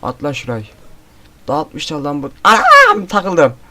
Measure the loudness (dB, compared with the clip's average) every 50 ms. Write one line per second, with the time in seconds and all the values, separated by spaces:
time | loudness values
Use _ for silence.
0 | -10 -12 -12 -8 -8 -8 -8 -8 -8 -8 -10 -10 -10 -14 -20 _ -20 -20 -20 -20
1 | _ _ _ _ _ _ _ _ _ -6 -6 -6 -6 -8 -10 -14 -10 -10 -8 -8
2 | -8 -6 -8 -8 -10 -12 -14 -2 2 2 2 4 4 6 6 6 6 6 4 0
3 | -2 -4 -4 -4 -2 -2 0 2 2 2 0 -4 -20 _